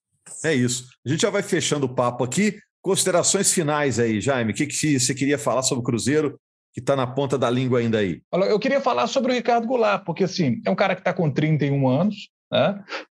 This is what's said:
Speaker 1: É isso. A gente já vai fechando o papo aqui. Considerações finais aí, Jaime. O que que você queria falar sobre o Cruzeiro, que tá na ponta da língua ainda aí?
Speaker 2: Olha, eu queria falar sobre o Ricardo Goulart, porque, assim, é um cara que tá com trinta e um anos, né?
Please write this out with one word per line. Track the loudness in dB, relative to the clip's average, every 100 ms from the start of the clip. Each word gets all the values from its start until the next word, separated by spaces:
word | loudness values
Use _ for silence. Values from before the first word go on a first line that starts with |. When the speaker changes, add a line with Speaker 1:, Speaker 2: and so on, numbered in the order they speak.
| _ _ -20 -6
Speaker 1:
É | 0 2
isso. | 2 -2 -10 _ -4
A |
gente | 0
já | 0
vai | 0
fechando | 0 -2 0 -2 -2
o |
papo | 0 0 0
aqui. | -2 0 0 -2 _ _
Considerações | -2 0 2 2 2 2 2
finais | 0 0 0 0 0
aí, | 0 0
Jaime. | 0 0 0
O | -2
que | -4
que | -2 0 2
você | 0
queria | 0 0 0
falar | 0 0
sobre | 0 -2
o | -2
Cruzeiro, | -2 0 0 0 -4 _ _ _
que | -8
tá | -2 0
na | 0
ponta | -2 -2 0
da | 0
língua | 0 2 2
ainda | 2 2
aí? | 0 -4 -4
Speaker 2:
Olha, | -2 2
eu | 2
queria | 2 0
falar | 0 0 0
sobre | 0 0
o | 0
Ricardo | 2 0 0
Goulart, | 0 2 0
porque, | -2 -2
assim, | -2 0 0 0 -2
é |
um | 0
cara | 0 0
que |
tá | -2
com | 0 0
trinta | 0 0 2
e | 0
um | 2 2
anos, | 2 0 -2 -12 _ -2
né? | 0 0 -2 -10 -14 -14